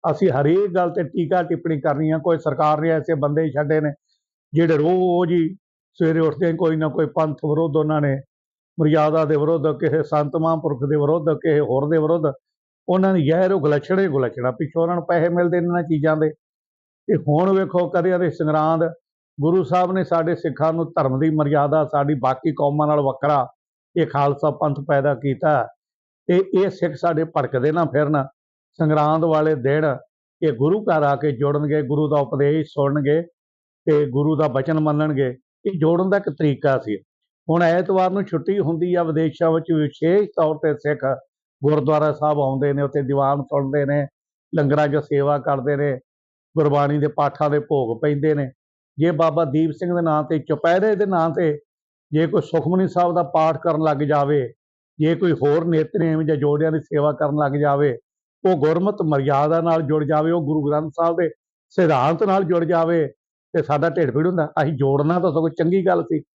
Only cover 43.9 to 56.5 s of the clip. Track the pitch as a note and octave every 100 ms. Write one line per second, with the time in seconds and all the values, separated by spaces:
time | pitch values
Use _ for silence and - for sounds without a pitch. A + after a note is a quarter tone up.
43.9 | C#3+ C#3+ _ _ _ _ D#3+ C#3+ D3 D3
44.9 | D3 D3 C#3+ C#3 D3 D3+ C#3 C3 C#3+ D3
45.9 | B2+ _ _ _ _ _ D#3 D3 C#3+ C#3+
46.9 | D3 D3 D3 C#3+ - D3+ D3 D3 C#3+ A#2
47.9 | A2+ D3 D3 D#3 D3 C3 _ _ _ _
48.9 | - E3 D#3 E3 D3+ D#3 D3 D#3+ D3+ F3
49.9 | F3 E3 D3+ D3 D#3+ - D3+ E3+ F3+ G#3+
50.9 | G3 G3+ F3 E3 D#3+ E3 D3 _ _ _
51.9 | _ _ D3+ D#3+ F#3+ - E3 C#3 F#3 F#3+
52.9 | F3+ F3 F3 E3+ D#3+ D#3+ D#3 E3+ D3+ D#3+
53.9 | C#3+ D3 D3 C#3+ D3 A#2+ - _ _ _
54.9 | - D#3 E3+ F3+ D3 D3 D#3 E3 D#3+ D3+
55.9 | - E3 D#3+ D#3 D3+ D3